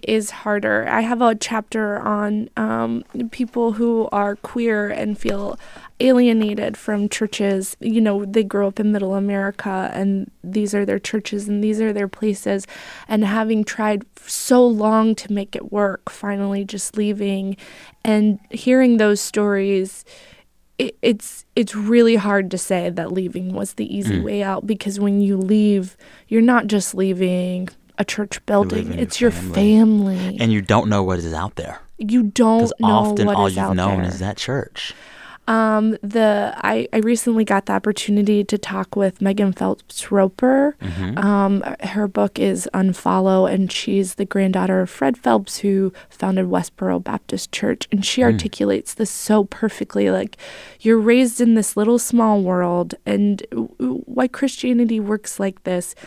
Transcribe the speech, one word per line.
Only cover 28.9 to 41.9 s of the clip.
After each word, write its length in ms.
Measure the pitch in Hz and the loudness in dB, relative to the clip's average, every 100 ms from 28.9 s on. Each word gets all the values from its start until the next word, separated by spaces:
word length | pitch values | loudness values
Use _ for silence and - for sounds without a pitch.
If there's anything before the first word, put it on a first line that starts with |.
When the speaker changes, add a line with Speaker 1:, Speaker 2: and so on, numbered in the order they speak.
| 175 | -4
Speaker 1:
It's 220 | 247 - | -4 0
Speaker 2:
your 80 | 240 | 0
Speaker 1:
your 80 | 170 185 | 0 -2
Speaker 2:
family. 640 | 175 208 214 220 214 196 185 | 2 6 8 8 6 2 0
Speaker 1:
family. 200 | 185 196 | -4 0
Speaker 2:
And 120 | 113 | 2
you 100 | 107 | 2
don't 260 | 95 104 110 | 4 2 4
know 140 | 101 | 2
what 160 | 95 90 | 2 0
is 140 | 85 80 | -2 -4
out 200 | 98 - | -6 -8
there. 260 | 85 - - - | -12 -14 -18 -10
Speaker 1:
You 240 | 214 240 | 0 2
don't 380 | 208 - 226 226 | 2 4 4 4
Speaker 2:
'Cause 120 | 233 - | 2 0
Speaker 1:
know 80 | 220 | 2
Speaker 2:
often 400 | 107 214 208 101 | 4 2 2 2
Speaker 1:
what 80 | 101 | 2
Speaker 2:
all 100 | 101 | 2
Speaker 1:
is 100 | 95 | 0
Speaker 2:
you've 80 | 98 | 0
Speaker 1:
out 100 | 92 | 0
Speaker 2:
known 240 | 95 95 | 0 0
Speaker 1:
there. 60 | 92 | -2
Speaker 2:
is 100 | 92 | -4
that 180 | 95 104 | -6 -6
church. 580 | - 135 - - - - - - - - - | -6 -6 -6 -10 -12 -14 -20 -20 -20 -10 -2
Speaker 1:
Um, 500 | 226 220 214 220 220 | 0 2 2 2 -2
the, 500 | 202 226 220 202 202 - | -2 2 2 2 -2 -2
I, 300 | 202 220 247 | -2 -2 0
I 40 | 226 | 0
recently 440 | 220 233 - 226 | 2 0 2 0
got 220 | 214 196 - | 2 0 0
the 80 | |
opportunity 720 | 196 208 202 - 202 202 208 | -2 -2 -4 0 2 4 2
to 140 | 202 202 | 2 -4
talk 360 | - 190 190 202 | -4 -6 -4 0
with 260 | 196 - | -2 0
Megan 300 | 196 196 196 | 0 2 0
Phelps 580 | 190 190 - _ - - | 0 -2 -4 _ -14 -2
Roper, 640 | 202 190 - 254 269 285 285 | 2 2 2 2 4 2 -2
Speaker 2:
Mm-hmm. 360 | - 175 190 214 | -6 -4 -4 0
Speaker 1:
um, 460 | 196 202 196 196 - - | 2 2 2 0 -2 -8
her 260 | 190 | -6